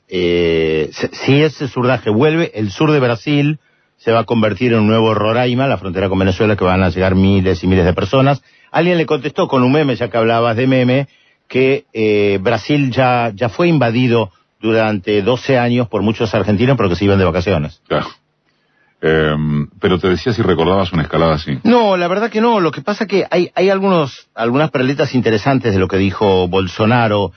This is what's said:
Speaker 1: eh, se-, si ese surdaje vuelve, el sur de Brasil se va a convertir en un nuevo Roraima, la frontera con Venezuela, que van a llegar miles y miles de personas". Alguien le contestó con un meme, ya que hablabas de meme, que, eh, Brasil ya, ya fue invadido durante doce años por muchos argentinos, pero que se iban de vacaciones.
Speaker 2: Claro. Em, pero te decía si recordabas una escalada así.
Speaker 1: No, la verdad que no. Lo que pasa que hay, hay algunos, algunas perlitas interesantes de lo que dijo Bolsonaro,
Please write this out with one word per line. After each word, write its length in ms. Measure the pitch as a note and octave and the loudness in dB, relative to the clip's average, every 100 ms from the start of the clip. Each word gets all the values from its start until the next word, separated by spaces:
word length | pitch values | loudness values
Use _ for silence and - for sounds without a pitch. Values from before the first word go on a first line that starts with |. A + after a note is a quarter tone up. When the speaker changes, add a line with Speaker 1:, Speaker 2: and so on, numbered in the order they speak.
| _ | _
Speaker 1:
eh, 840 | F#2 F2 F2 E2+ E2 D#2+ D#2 D2 | -4 0 0 0 0 0 -2 -4
se-, 160 | - - | -6 -8
si 300 | - - C#3 | -6 0 2
ese 240 | D#3 - - | 2 -2 -8
surdaje 420 | - B2 B2+ A2 | -4 -2 -2 -2
vuelve, 420 | G#2+ D3+ D#3+ E3+ G#2+ | 0 2 0 -2 -4
el 160 | G#2+ | -8
sur 180 | - - | -2 0
de 100 | D3+ | 2
Brasil 580 | B2+ A2+ - C#3+ C#3+ D#3 _ _ _ _ | 0 -2 -2 0 0 -2 _ _ _ _
se 160 | - | 0
va 60 | A2+ | 0
a 40 | |
convertir 480 | A2 A#2 A2 G2+ B2 | 2 0 0 0 0
en 80 | A2+ | 2
un 80 | G#2+ | 2
nuevo 260 | A2+ A2 | 2 2
Roraima, 540 | G#2 G#2+ A2+ B2+ B2 C#3 | 2 0 0 0 0 -2
la 100 | G2 | -2
frontera 300 | F#2+ F2 F#2+ | -4 -4 -2
con 100 | F#2+ | 0
Venezuela, 380 | F#2+ F#2 A2 G2+ | 0 0 0 2
que 80 | |
van 180 | F2+ F#2 | 2 2
a 60 | F#2 | 0
llegar 240 | F2 F#2 F#2 | 0 0 2
miles 460 | G2 G2 F#2 F2 | 2 2 2 0
y 40 | F#2 | 0
miles 180 | F#2+ F2 | 2 2
de 80 | |
personas". 480 | F2 F#2+ C3+ C3+ C#3+ - _ _ | 0 0 2 2 0 -6 _ _
Alguien 260 | - F3 F3 | -2 0 0
le 80 | D3 | 0
contestó 420 | D3+ C#3+ - F3+ | -2 -4 -4 -2
con 140 | C3+ | 0
un 100 | B2+ | 2
meme, 220 | D3 C#3+ A2+ | 2 0 -2
ya 120 | A#2+ | -4
que 80 | A#2 | 0
hablabas 380 | A2+ A#2 A#2+ A2+ | 0 2 0 0
de 100 | C3 | 0
meme, 400 | C3 B2 C3 C#3 _ _ _ _ | 2 2 0 -2 _ _ _ _
que, 360 | B2+ C3 C#3 - | 0 0 0 -4
eh, 460 | A2+ A2 G#2 G#2 G2 | -2 0 2 2 0
Brasil 500 | F#2+ A#2 - D3 C3+ | 0 -2 -2 0 0
ya, 400 | A#2 B2+ B2 A#2 G2+ | 0 0 0 -2 -4
ya 140 | A#2+ | -6
fue 180 | - F3 | 0 0
invadido 640 | D#3+ A#2+ A2+ B2+ A#2 G#2 - _ _ | 2 2 2 2 2 0 -8 _ _
durante 600 | A2 A2+ A2 G#2+ G2 G#2 | 0 0 0 -2 0 0
doce 380 | G2 C3 - C3 | 0 -2 0 0
años 280 | A#2+ A#2+ A#2+ | 2 0 -2
por 120 | G#2 | -2
muchos 320 | G#2 A2 A2+ | -2 0 -2
argentinos, 440 | A2 G2 G2 B2+ C3+ | 0 0 0 2 2
pero 100 | G2+ | 0
que 60 | E2+ | 0
se 100 | G2+ | 2
iban 140 | G2 | 2
de 60 | F#2 | 2
vacaciones. 560 | F2 F2+ E2+ D2 - _ | 0 -2 -2 -4 -10 _
Speaker 2:
Claro. 200 | D2 - - _ _ _ _ _ _ _ _ | -4 -4 -12 _ _ _ _ _ _ _ _
Em, 680 | D#2+ D#2+ D#2 D2+ D2+ D2 D2 - | -2 0 0 -2 -2 -2 -4 -4
pero 180 | G2 F2+ | -2 0
te 120 | F#2 | 0
decía 240 | F2 - | 0 -2
si 80 | G#2+ | -2
recordabas 500 | G2 E2 E2 F#2+ F#2 | 0 0 2 0 0
una 120 | F2 | -2
escalada 300 | D#2 D#2+ E2 D#2 | -2 0 0 0
así. 220 | - - | -4 -4
Speaker 1:
No, 320 | - A#3+ G#3+ F#3 | 2 2 2 0
la 120 | F3 | 0
verdad 220 | G3 A3+ | -2 -2
que 120 | G#3+ | 0
no. 180 | A#3 A3 | 0 2
Lo 120 | E3 | 0
que 100 | C#3+ | -4
pasa 240 | C#3 G#3 G3+ | -8 -6 -2
que 200 | G3 - | -2 0
hay, 180 | E3+ F3 - | -2 -2 0
hay 140 | F#3 | 0
algunos, 600 | G3 G3 F3+ C3+ - - - | 2 0 0 0 -6 -20 -6
algunas 360 | A#2 C3 D3+ | -2 0 0
perlitas 440 | C#3 B2+ C#3+ C#3 C3 | 0 -2 0 -2 0
interesantes 580 | A2 A2 C#3 C3+ A#2 | 0 0 0 0 0
de 60 | G2 | 0
lo 80 | F#2 | 0
que 100 | F#2+ | 0
dijo 500 | G2 F#2 G#2 F#2 F2+ | 0 0 2 2 2
Bolsonaro, 840 | F#2+ F#2 - A2 B2 A2+ G#2 G2 | 0 -2 -2 0 2 2 0 -2